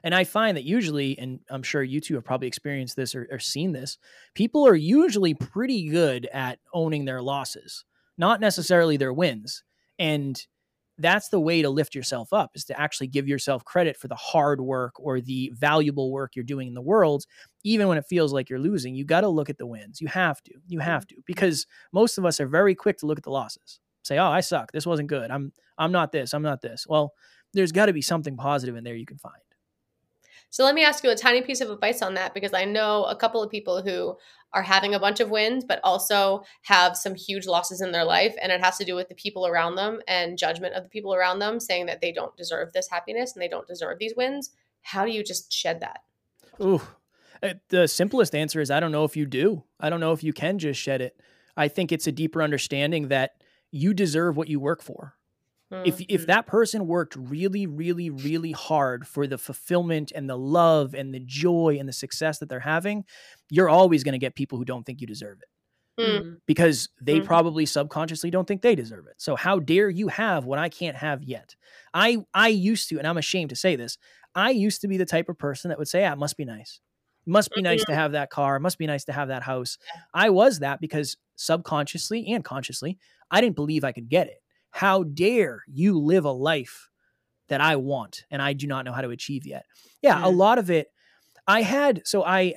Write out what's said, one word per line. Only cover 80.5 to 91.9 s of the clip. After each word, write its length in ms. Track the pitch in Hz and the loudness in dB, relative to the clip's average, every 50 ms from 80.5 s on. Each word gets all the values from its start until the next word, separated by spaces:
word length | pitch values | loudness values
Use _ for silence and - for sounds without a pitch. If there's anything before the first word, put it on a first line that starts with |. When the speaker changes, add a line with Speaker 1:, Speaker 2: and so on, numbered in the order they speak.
| 240 151 | 4 2
Speaker 1:
that 220 | 143 139 143 - | -2 -4 -4 -6
because 360 | 160 156 - 151 147 131 - - _ _ _ | -6 -4 -4 -4 -4 -4 -6 -12 _ _ _
subconsciously 920 | - - - 160 170 170 - 160 147 147 143 - 170 - - 214 226 - - | -8 -2 -2 -2 -2 -2 -2 -2 -2 -2 -4 -6 -8 -8 -6 -6 -6 -4 -4
and 180 | 226 220 151 | -4 -4 -4
consciously, 540 | - 131 135 127 - 127 - 127 156 190 - _ _ _ _ _ _ | -6 -10 -10 -10 -10 -10 -8 -8 -8 -8 -8 _ _ _ _ _ _
I 100 | 135 135 | 4 4
didn't 140 | - 226 165 | 4 4 2
believe 280 | 147 147 147 156 151 139 | 0 -2 0 0 0 -2
I 80 | 135 | -2
could 180 | 120 123 117 117 | -4 -8 -4 0
get 180 | 147 180 170 - | 2 2 2 0
it. 100 | - - _ _ _ _ _ _ - | -4 -12 _ _ _ _ _ _ -6
How 280 | - 190 196 190 196 180 | 0 2 4 4 4 2
dare 600 | 151 143 147 175 208 247 233 190 143 - - - - | -2 0 2 2 4 4 4 2 2 -2 -8 -14 -10
you 320 | 139 135 170 208 196 160 | -2 0 2 2 4 2
live 260 | 143 151 180 190 151 | 4 4 4 4 4
a 60 | 147 | 2
life 580 | 131 127 135 156 160 147 123 - - - - _ _ _ _ _ _ _ _ _ _ _ _ - | -2 -2 0 0 0 0 -2 -6 -14 -20 -20 _ _ _ _ _ _ _ _ _ _ _ _ -4
that 140 | 143 139 | 0 2
I 140 | 147 160 156 | 4 4 4
want 500 | 139 131 139 143 127 110 98 - - - _ | 2 0 -2 -4 -6 -6 -10 -16 -20 -14 _
and 100 | 147 139 | -6 -4
I 120 | 139 143 143 | -2 -2 -2
do 120 | 135 143 | -4 -6
not 200 | 143 135 135 127 | -6 -6 -6 -6
know 60 | 127 | -8
how 100 | 120 131 | -8 -8
to 100 | 131 123 | -8 -8
achieve 340 | 120 117 - - 143 127 147 | -8 -10 -10 -10 -10 -10 -10
yet? 220 | 69 69 - - _ _ _ _ _ _ _ | -12 -14 -16 -16 _ _ _ _ _ _ _
Yeah, 180 | - 285 175 147 | 4 4 6 6
a 120 | 170 185 | 4 4
Speaker 2:
Mm. 40 | 185 | 6
Speaker 1:
lot 220 | 175 190 214 240 247 | 6 6 6 6 4
of 140 | 202 175 | 4 2
it, 160 | 175 160 147 - _ _ _ _ _ _ _ _ _ _ _ 196 | 2 2 0 -2 _ _ _ _ _ _ _ _ _ _ _ 2
I 140 | 196 226 | 4 4
had, 400 | 226 185 247 277 285 285 | 4 2 2 2 2 2